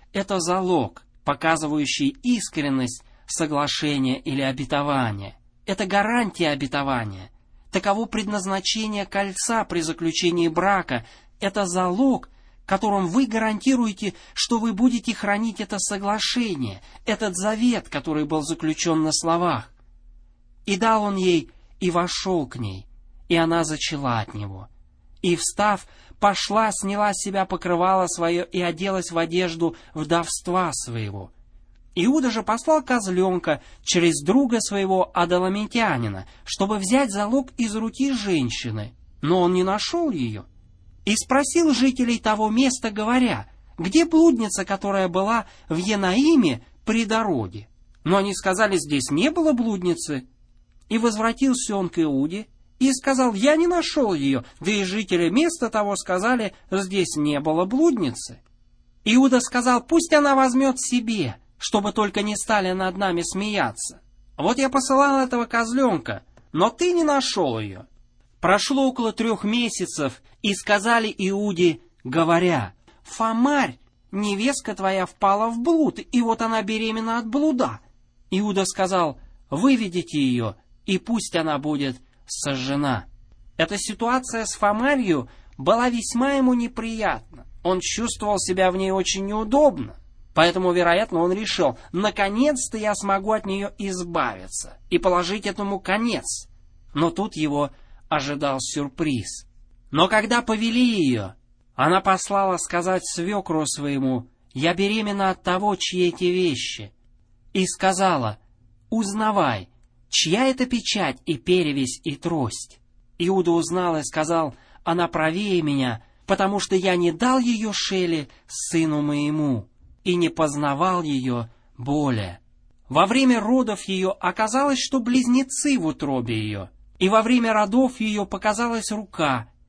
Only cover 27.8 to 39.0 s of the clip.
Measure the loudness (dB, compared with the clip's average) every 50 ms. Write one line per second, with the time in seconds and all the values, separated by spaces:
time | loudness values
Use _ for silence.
27.8 | 2 4 4 2 2 0 -2 -2 0 0 0 0 -2 -4 -4 -2 -2 -2 -2 -2
28.8 | -2 -2 -2 -2 -4 -4 -2 -2 -2 0 0 0 0 -2 -2 -2 -2 -2 -2 -4
29.8 | -14 -12 -8 -6 -2 0 0 0 0 -2 -6 -8 -6 -2 -2 0 0 -2 -2 -6
30.8 | -8 -8 -6 -6 -6 -6 -8 -10 -14 -16 -18 -20 -20 -20 -20 -20 -20 _ -20 -20
31.8 | -20 -8 -2 0 2 2 2 2 2 0 0 -2 -2 -2 -2 0 2 2 2 2
32.8 | 2 2 0 0 0 0 0 2 2 2 2 0 0 -2 -2 -2 -4 -12 -20 -12
33.8 | -4 -2 2 2 4 4 2 2 2 2 4 4 4 4 2 0 -2 -2 -2 0
34.8 | 0 2 2 2 2 2 0 0 0 2 2 2 2 2 0 -2 -4 -2 -2 0
35.8 | 0 0 0 0 -2 -4 -6 -8 -10 -14 -18 -18 -12 -8 -4 -2 0 0 0 -2
36.8 | 0 2 2 2 2 2 0 -2 -2 0 0 -2 -2 -2 -4 -4 -4 -4 -2 -4
37.8 | -4 -4 -2 -2 -2 0 0 -2 -2 0 0 0 0 0 -4 -6 -6 -6 -6 -6
38.8 | -8 -10 -12 -18